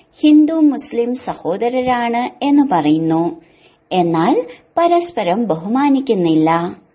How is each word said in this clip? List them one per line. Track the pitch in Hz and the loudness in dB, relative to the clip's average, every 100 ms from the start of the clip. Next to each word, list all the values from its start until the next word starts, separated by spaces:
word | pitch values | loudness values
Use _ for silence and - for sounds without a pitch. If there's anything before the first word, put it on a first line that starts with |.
| _ - | _ -2
ഹിന്ദു | 302 302 302 | 4 6 4
മുസ്ലിം | 320 302 247 - 233 233 | 2 2 0 -4 -4 -4
സഹോദരരാണ് | 247 - 160 156 190 233 254 254 247 233 233 247 - | -4 -6 -6 -6 -2 -2 -2 -2 -2 -2 -4 -6 -4
എന്ന് | 277 285 277 | 0 2 2
പറയുന്നു. | 175 151 156 160 160 170 - _ _ _ _ - | 0 2 0 0 0 -2 -6 _ _ _ _ -4
എന്നാൽ | 180 175 165 180 403 - - _ - | -2 0 2 0 0 -4 -14 _ -2
പരസ്പരം | 339 349 349 - 180 196 226 | 2 0 -2 -4 -2 -2 -2
ബഹുമാനിക്കുന്നില്ല. | 165 190 254 285 269 269 202 170 156 156 165 170 202 _ | -4 -2 0 2 0 0 0 2 2 2 0 -4 -10 _